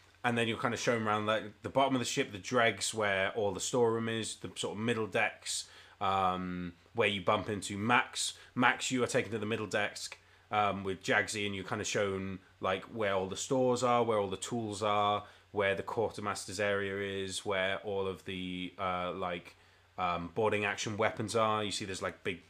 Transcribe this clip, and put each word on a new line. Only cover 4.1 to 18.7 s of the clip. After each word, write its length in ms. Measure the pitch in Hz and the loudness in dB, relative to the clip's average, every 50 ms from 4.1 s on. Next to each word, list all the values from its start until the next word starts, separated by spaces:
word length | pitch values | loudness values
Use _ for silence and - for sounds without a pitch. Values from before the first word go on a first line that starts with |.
| 113 113 107 - - | -2 -2 -4 -4 -8
the 140 | - - 95 - | -10 -12 -12 -8
sort 200 | - - 95 87 | -6 -6 -6 -4
of 60 | 101 113 | -2 0
middle 240 | 117 120 113 110 | 0 0 0 -2
decks, 580 | 98 92 120 107 101 - - - - - - - - - - - - - _ | 0 2 2 2 2 0 -6 -8 -8 -6 -6 -8 -10 -16 -20 -20 -20 -8 _
um, 720 | 101 98 95 95 95 92 92 92 90 90 90 90 90 87 - - - - _ | 0 2 2 4 4 2 2 0 -2 -4 -4 -4 -6 -8 -10 -12 -20 -10 _
where 140 | 113 107 104 | 2 2 4
you 120 | 104 98 | 2 2
bump 280 | 87 - 107 101 - - | 2 2 2 2 2 -2
into 280 | 107 98 90 - 101 | -4 -4 -4 -6 -4
Max. 580 | 98 104 117 123 131 - - - - - - - - - - - | -2 2 4 4 4 4 2 -4 -6 -6 -6 -6 -10 -16 -10 -2
Max, 360 | 120 123 123 127 - - - | 2 4 4 4 2 -2 -2
you 120 | 131 127 120 | 0 0 0
are 40 | 107 | 2
taken 220 | - 127 107 95 110 | 2 0 0 0 -4
to 60 | 110 | -4
the 80 | 104 | -2
middle 200 | 104 113 110 107 | -2 -2 -4 -4
desk, 500 | 95 110 107 104 - - - - - - - _ - - - _ _ | -2 0 0 0 -2 -4 -8 -12 -12 -12 -16 _ -20 -20 -20 _ _
um, 320 | 107 107 104 101 95 98 95 | 2 2 4 2 2 0 -2
with 180 | 95 95 90 - | -4 -6 -4 0
Jagsy, 440 | - 120 104 101 101 - 107 101 | 2 4 4 4 2 -2 -2 -2
and 80 | 101 101 | -2 -2
you're 100 | 95 92 | -4 -4
kinda 200 | - 117 104 98 | -4 -4 -4 -2
shown, 540 | - - 120 104 101 95 95 95 95 95 90 - - - _ | -2 0 0 0 0 0 -2 -4 -6 -8 -10 -12 -18 -14 _
like, 240 | 101 95 95 98 - | -2 0 0 -2 -4
where 280 | - - 113 107 98 98 | -8 -4 -2 0 2 2
all 160 | 95 95 95 | 2 0 -2
the 80 | 95 | -4
stores 460 | - - - 139 131 127 127 123 117 127 | -6 -4 0 2 2 4 4 2 2 2
are, 200 | 123 120 120 117 | 4 4 4 4
where 160 | 113 110 104 | 4 2 2
all 120 | 101 98 | 0 0
the 60 | 95 | -2
tools 460 | 92 - - 120 120 113 107 104 98 107 | -6 -6 -4 -4 -4 -4 -4 -4 -2 0
are, 420 | 104 104 104 101 104 104 101 - - - - - _ - | 2 2 4 4 4 2 0 -2 -8 -16 -20 -20 _ 0
where 220 | 101 98 98 98 | 2 2 2 2
the 80 | 92 - | 0 -2
quartermaster's 760 | - - 120 107 95 - - 104 104 95 - - - 95 95 | -4 -2 0 0 0 -2 -4 -4 -4 -4 -4 -6 -8 -4 -2
area 380 | 104 101 101 101 101 98 98 101 101 98 98 98 98 | 0 2 2 0 0 -2 -2 -4 -4 -4 -4 -4 -6
is, 220 | 95 92 - - | -6 -6 -6 -4
where 340 | 104 98 95 92 98 98 - | -2 0 0 0 0 -2 -2
all 280 | - 107 98 98 98 95 | -4 -4 -2 -2 -2 -2
of 160 | 92 82 - | -4 -6 -8
the, 480 | - 95 92 92 92 90 90 92 87 | -8 -6 -6 -6 -6 -6 -6 -8 -8